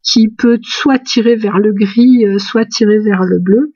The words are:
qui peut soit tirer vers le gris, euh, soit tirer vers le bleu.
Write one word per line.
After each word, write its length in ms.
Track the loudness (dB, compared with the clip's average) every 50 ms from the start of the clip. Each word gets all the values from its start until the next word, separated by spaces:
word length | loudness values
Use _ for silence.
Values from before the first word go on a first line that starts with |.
| _
qui 260 | 0 0 2 0 0
peut 280 | 0 -2 0 0 0 0 -4
soit 340 | -10 -10 -4 -2 0 0
tirer 380 | -2 -4 -4 -4 0 0 0 0
vers 240 | 0 -2 -2 -2 0
le 140 | 0 0 0
gris, 520 | 0 -2 -2 2 2 4 4 4 4 2
euh, 140 | 0 -2 -4
soit 260 | -6 -2 -2 -2 -2
tirer 320 | -2 -2 -2 0 2 2
vers 240 | 2 0 0 -2 0
le 160 | 0 -2 -2
bleu. 340 | -2 0 0 0 0 0 -2 _